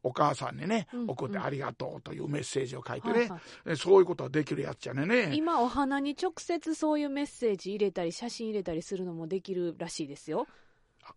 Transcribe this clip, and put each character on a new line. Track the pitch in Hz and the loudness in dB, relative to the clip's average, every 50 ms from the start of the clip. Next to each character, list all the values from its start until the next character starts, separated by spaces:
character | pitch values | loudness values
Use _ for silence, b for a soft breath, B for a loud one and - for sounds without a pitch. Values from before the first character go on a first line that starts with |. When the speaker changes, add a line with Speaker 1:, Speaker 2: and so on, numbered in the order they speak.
| B | B
Speaker 1:
お | 127 123 | -2 2
母 | - 156 147 143 | 4 4 4 2
さ | - 139 127 | 0 -4 -6
ん | 127 135 | -6 -4
に | 147 185 | -2 0
ね、 | 220 226 180 - - | 0 0 0 -2 -4
Speaker 2:
う | 247 | -6
ん | 240 | -4
う | |
ん。 | 208 131 | -4 -4
Speaker 1:
送 | - - 208 | -4 -4 -4
っ | |
て | 202 196 | -2 -2
あ | - 135 | -2 -2
り | 139 135 | -2 -2
が | 139 - - | -4 -4 -4
と | - - - - | -6 -6 -6 -8
う | - - | -10 -10
と | - 151 | -10 -8
い | 143 | -6
う | 135 147 | -4 -2
メ | 143 147 | -2 -2
ッ | - | -2
セ | - - 135 135 | -2 -2 -2 -2
ー | |
ジ | 127 135 | -2 -4
を | 127 - | -8 -8
書 | - 120 | -6 -6
い | 131 | -4
て | - 233 | 0 2
ね、 | - 233 | 2 4
Speaker 2:
は | 240 | 2
い | 208 | 2
は | 185 | -2
い。 | 160 B B B B B 175 | -8 B B B B B -4
Speaker 1:
え、 | 165 | -4
そ | 139 - 175 196 | 0 6 8 10
う | 190 | 10
い | 180 | 10
う | |
こ | 165 175 | 8 4
と | - 135 | -4 -4
は | 131 | -2
で | 139 156 147 | 0 0 0
き | - 147 | 0 0
る | 147 | -2
や | 143 143 - | -2 -4 -4
つ | - - | -6 -6
や | - 127 | -4 -2
ね | 135 143 | 0 2
ん | 185 | 4
ね。 | 233 247 214 - - | 4 4 4 4 2
Speaker 2:
今、 | 302 311 339 330 294 359 | 2 2 2 4 4 2
お | 247 | 2
花 | - 269 285 262 277 277 | 2 2 0 2 2 0
に | 277 285 277 - | 0 -2 -2 0
直 | 349 370 - - | -2 -2 -2 -2
接 | - - 349 330 - 320 311 | -4 -2 -2 -2 -2 -2 -2
そ | - 311 311 302 | 0 2 2 2
う | 302 | 2
い | 294 | 2
う | 285 | 0
メ | 269 285 294 | 0 -2 -2
ッ | |
セ | 285 - - 247 226 202 | -4 -4 0 2 2 2
ー | |
ジ | 180 - 185 | 2 -2 -2
入 | 202 208 208 | 0 2 2
れ | 196 | 2
た | 170 190 175 | 2 2 0
り、 | 170 175 | -2 -2
写 | - 240 240 | -4 -6 -6
真 | - - 226 220 | -6 -6 -4 -2
入 | 214 | -2
れ | 208 180 | -2 -2
た | 180 165 | -2 -2
り | 160 170 | -2 -2
す | - 208 | -4 -4
る | 180 185 | -4 -4
の | 180 165 | -4 -4
も | 165 165 | -6 -4
で | 160 185 190 | -2 -4 -4
き | - - 190 | -2 -2 -2
る | 180 175 170 156 - | 0 0 -2 -2 -4
ら | 170 165 | -6 -6
し | - - 160 | -4 -6 -6
い | 135 | -6
で | 147 | -8
す | - - - | -10 -6 -4
よ。 | 151 208 269 - b b b b b b b _ _ _ - - - | -2 -2 -2 -4 b b b b b b b _ _ _ -20 -20 -12